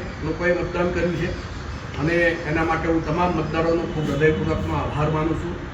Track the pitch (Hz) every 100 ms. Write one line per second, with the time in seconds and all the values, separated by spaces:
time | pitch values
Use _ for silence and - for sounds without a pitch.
0 | - - 156 160 175 175 160 175 180 175
1 | 170 160 175 - - - - - - -
2 | 156 170 170 165 151 160 165 160 165 165
3 | 156 165 175 160 151 160 165 170 165 156
4 | 147 143 156 156 156 151 160 160 143 147
5 | 151 156 160 160 175 185 -